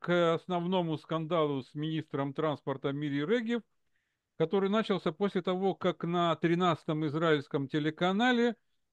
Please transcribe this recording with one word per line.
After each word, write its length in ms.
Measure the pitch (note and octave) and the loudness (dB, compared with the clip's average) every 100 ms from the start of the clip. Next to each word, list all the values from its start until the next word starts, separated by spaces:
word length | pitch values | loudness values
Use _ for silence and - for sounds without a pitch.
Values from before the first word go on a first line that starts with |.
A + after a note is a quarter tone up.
к 340 | - F3 E3+ | 0 2 4
основному 640 | D#3+ - F3 F3 F#3 E3+ D3+ | 2 -2 -2 0 0 0 -4
скандалу 640 | - D#3+ D#3+ E3+ D3+ C#3 | -4 -6 -2 0 0 -2
с 120 | B2 | -6
министром 600 | D3 D#3 D#3+ D3 C#3 C#3 | -6 -4 -4 -4 -4 -4
транспорта 580 | C#3 D#3 C#3 - C3+ C#3+ | -2 -2 -2 -6 -4 -4
Мири 320 | C#3 D3 C#3 | -4 -4 -2
Регев, 380 | D3 A#3+ A3+ A#3 - _ _ _ _ _ _ - | 0 0 0 -4 -6 _ _ _ _ _ _ -2
который 320 | D#3+ G3 G3 | 0 2 2
начался 440 | G#3+ G#3 F#3 F3+ | 0 0 -2 -2
после 280 | D#3 G3+ G3 | -2 -2 -2
того, 320 | F3+ F#3 G3 | -2 0 0
как 280 | E3+ F#3 E3+ | 0 -2 -2
на 300 | E3 F3 F3 D#3 | -2 2 2 2
тринадцатом 720 | E3+ E3+ F3+ D3+ - D#3 D#3 | 2 2 2 0 -2 -2 -2
израильском 640 | D3+ E3 D3+ C3 D3 C#3 | 0 2 2 2 -4 -2
телеканале 880 | D#3 D#3 D3+ F3+ G3 B3 A#3+ A#3+ A3 _ _ _ | -2 -2 0 0 2 2 2 2 0 _ _ _